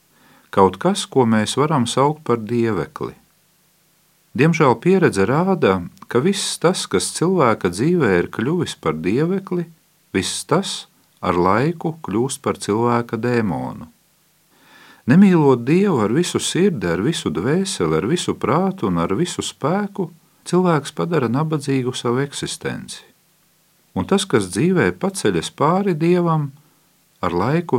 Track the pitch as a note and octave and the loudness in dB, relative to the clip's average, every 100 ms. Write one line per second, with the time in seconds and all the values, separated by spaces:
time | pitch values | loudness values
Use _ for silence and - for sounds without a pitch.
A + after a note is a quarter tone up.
0 | _ _ _ _ _ - F#2+ F#2+ F3 G3 | _ _ _ _ _ 2 4 2 -2 -2
1 | - C3+ A#2+ A2 G#2+ - D3 D3+ A#2 - | -2 2 4 2 0 0 2 2 2 2
2 | C#3 D3+ - A#2 A2 A#2+ A2+ G2 C#2+ - | 2 0 -2 -2 -2 -2 0 -2 -4 -8
3 | A#1+ - _ _ _ _ _ _ _ _ | -10 -12 _ _ _ _ _ _ _ _
4 | _ _ _ G#2 D#3 D#3+ D3 A#2 E3+ F#3+ | _ _ _ 2 2 4 4 2 2 4
5 | D#3 F#2+ F#2+ C#3 F#3 F#3 A2+ F#2+ F2 - | 4 2 2 2 0 2 2 0 -4 -14
6 | - A#2+ D3+ G3+ - - D#3+ F#3 - F#2 | -4 -2 0 -2 -4 -2 0 0 -2 -2
7 | - - E3 F#3+ B2+ G#2+ F#2+ F2 C#3+ F3+ | -2 -2 0 2 2 2 -2 -2 0 2
8 | B2 F2+ F2 - A2+ F3+ B2+ - - D#2 | 2 2 0 -4 -4 -2 -4 -6 -6 -4
9 | F2 A2+ D#3+ F#3+ F#3+ F3+ E3 - _ _ | -2 0 -2 -4 -4 -6 -6 -12 _ _
10 | _ G2 F2+ - - D#3+ G3 - - _ | _ -4 -4 -6 -2 0 0 -8 -14 _
11 | _ _ F#2 F2 F2+ G#2 C#3+ E3+ E3+ D#3+ | _ _ -2 2 4 4 0 -2 -6 -6
12 | - G2+ C3+ - A2+ F#2+ - G#2 A#2+ A#2 | -4 -2 -2 -4 -6 -4 -2 0 0 0
13 | A#2 A#2 A#2+ A#2+ A2 D#2 - - - _ | -2 -4 -2 0 -2 -4 -8 -12 -16 _
14 | _ _ _ _ _ _ _ - - - | _ _ _ _ _ _ _ -20 -20 -6
15 | - D#3 G3+ F3 C#3+ B2 A#2+ E3+ G3+ D3 | 2 6 8 6 6 4 2 2 2 2
16 | G2+ B2+ F3 G#2 - D3 G3 D3+ F2+ E2+ | 2 0 0 -2 -2 0 0 0 -2 0
17 | A2+ E3 - D2+ G#2 E3 F#3+ - E2+ D#2 | 0 -2 -4 -2 0 0 -2 -2 0 0
18 | F#2+ E3+ - F#2 - C#3+ F#3+ F#3 G#2+ F2 | 0 -2 -2 -4 0 0 0 -2 -2 0
19 | E2+ G2 F3 - - - C3+ F#3+ G3+ G3+ | 0 -2 -2 -4 -8 -4 -2 -2 -4 -6
20 | E3+ - _ _ - F3 F3+ D#3 - - | -8 -10 _ _ -2 0 2 2 -2 -6
21 | E3+ E3 A#2+ B2 D#3 D#3 C3 C3+ B2 B2 | -4 -2 -2 -2 -2 -4 -2 -2 -2 -4
22 | B2 A#2+ C#3 - D3+ - - - G2 - | -2 -2 -4 -6 -10 -8 -8 -10 -12 -18
23 | - _ _ _ _ _ _ _ _ - | -20 _ _ _ _ _ _ _ _ -8
24 | F#2 G3 F#3+ B2 F#2 F#2 D#3+ F#3 G2 - | -2 -2 0 0 0 -2 0 2 2 0
25 | G3 G3 A2 F2 D#2 - C#3+ F#3 G3+ D#3+ | -4 -2 -2 0 -4 -2 0 2 0 0
26 | E3 F3+ E3+ D#3+ C#3+ - _ _ _ _ | 2 2 2 0 -2 -10 _ _ _ _
27 | _ _ F#2 E2+ G#2+ D#3+ E3+ | _ _ -4 0 0 0 0